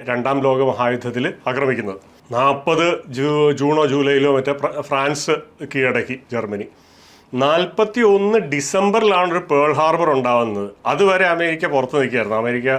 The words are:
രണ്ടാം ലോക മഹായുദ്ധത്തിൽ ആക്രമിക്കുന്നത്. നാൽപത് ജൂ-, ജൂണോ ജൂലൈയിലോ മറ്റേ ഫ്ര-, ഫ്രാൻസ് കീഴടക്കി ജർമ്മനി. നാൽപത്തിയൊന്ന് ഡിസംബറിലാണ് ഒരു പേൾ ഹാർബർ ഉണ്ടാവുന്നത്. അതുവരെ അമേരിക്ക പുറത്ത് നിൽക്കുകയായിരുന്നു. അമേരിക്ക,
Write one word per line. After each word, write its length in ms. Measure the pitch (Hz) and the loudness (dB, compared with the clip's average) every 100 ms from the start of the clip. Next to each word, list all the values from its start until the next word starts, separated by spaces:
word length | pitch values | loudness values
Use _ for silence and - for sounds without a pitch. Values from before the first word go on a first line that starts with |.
| 131 | -4
രണ്ടാം 360 | 123 127 139 | -4 -2 0
ലോക 260 | 135 131 131 | 2 2 0
മഹായുദ്ധത്തിൽ 640 | 110 123 123 120 123 156 196 - | 0 -2 -2 -4 -4 -4 -4 -6
ആക്രമിക്കുന്നത്. 480 | 127 135 117 117 95 - _ - | -2 0 -2 -6 -10 -16 _ -6
നാൽപത് 720 | 120 139 131 165 160 170 170 - | 0 2 0 0 0 0 -2 -6
ജൂ-, 440 | 127 147 147 147 | -4 -2 2 2
ജൂണോ 340 | 143 143 156 147 | 2 0 2 2
ജൂലൈയിലോ 500 | 143 139 139 143 135 | 2 2 2 2 2
മറ്റേ 180 | 135 | 0
ഫ്ര-, 280 | 139 143 147 | -2 -4 -6
ഫ്രാൻസ് 500 | 143 139 139 151 - 156 - - 151 139 | -4 -2 -2 -2 -2 -4 -4 -16 -8 -2
കീഴടക്കി 440 | 131 120 113 127 - | 0 0 -4 -8 -8
ജർമ്മനി. 340 | 117 107 104 - - _ - - - _ | -6 -6 -6 -10 -16 _ -20 -20 -20 _
നാൽപത്തിയൊന്ന് 1040 | 127 139 165 180 202 208 240 220 196 202 226 | -2 0 2 0 -2 -2 2 4 4 2 0
ഡിസംബറിലാണ് 920 | 156 143 139 190 202 220 214 185 180 | 0 -4 -2 0 2 2 2 2 0
ഒരു 80 | 175 | -2
പേൾ 340 | 175 143 147 | 0 2 2
ഹാർബർ 360 | 139 156 165 170 | 2 2 2 2
ഉണ്ടാവുന്നത്. 600 | 135 123 120 113 104 101 - 117 | 0 2 0 0 -4 -8 -6 -4
അതുവരെ 400 | 143 196 185 185 | 2 2 2 2
അമേരിക്ക 400 | 165 170 160 170 | 0 -2 -2 -2
പുറത്ത് 360 | 139 127 147 | 0 0 0
നിൽക്കുകയായിരുന്നു. 360 | 127 120 104 110 | 0 0 -2 -2
അമേരിക്ക, 320 | 117 123 127 | -2 -2 -2